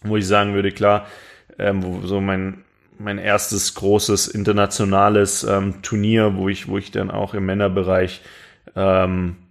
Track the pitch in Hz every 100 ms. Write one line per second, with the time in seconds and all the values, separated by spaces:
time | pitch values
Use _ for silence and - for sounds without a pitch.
0 | 104 107 95 101 104 101 98 - 101 104
1 | 104 - - - _ - 101 98 92 92
2 | 92 98 98 95 95 95 _ _ _ -
3 | 104 101 98 104 - 101 - - 98 104
4 | - 101 - 107 101 104 101 - 101 98
5 | 101 104 98 - 107 98 98 92 - 110
6 | 104 113 107 95 95 98 - 98 101 107
7 | 101 101 98 101 95 98 101 92 92 92
8 | 92 - - - - _ - - 95 95
9 | 92 92 90 90 _